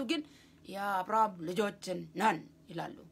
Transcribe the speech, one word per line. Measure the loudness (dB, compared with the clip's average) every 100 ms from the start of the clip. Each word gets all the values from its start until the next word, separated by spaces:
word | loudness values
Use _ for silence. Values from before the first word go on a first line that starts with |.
ግን | -2 -2 -2 -14 -20 -20
"የአብርሃም | -12 -6 0 0 2 4 4 2
ልጆችን | -4 0 0 -2 -6 -6 -6
ነን" | 2 2 2 -4 -20 -12
ይላሉ። | -8 -8 -10 -20